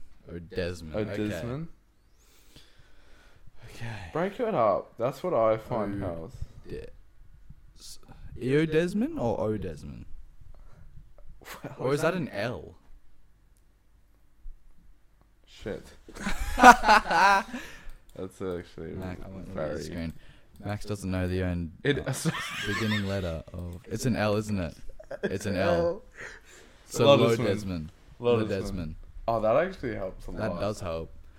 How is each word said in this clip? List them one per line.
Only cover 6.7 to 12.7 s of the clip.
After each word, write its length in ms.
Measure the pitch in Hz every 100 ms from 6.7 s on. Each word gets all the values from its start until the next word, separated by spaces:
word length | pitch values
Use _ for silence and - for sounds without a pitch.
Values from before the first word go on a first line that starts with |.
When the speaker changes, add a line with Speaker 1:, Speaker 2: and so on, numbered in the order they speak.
| 87 - - - - - - - - - -
Speaker 1:
s-, 200 | - - - - - -
E 160 | 120 143
O 60 | 160
Desmond 520 | 156 175 208 269 320
or 220 | 120 -
O 160 | 107 107
Desmond? 460 | 90 76 73 58 - - - - - - - - - - - - - - - -
Speaker 2:
Well, 100 | - -
Speaker 1:
Or 160 | 127
is 80 | 143
that 120 | 156
an 140 | 180 143
L? 480 | 101 113 95 -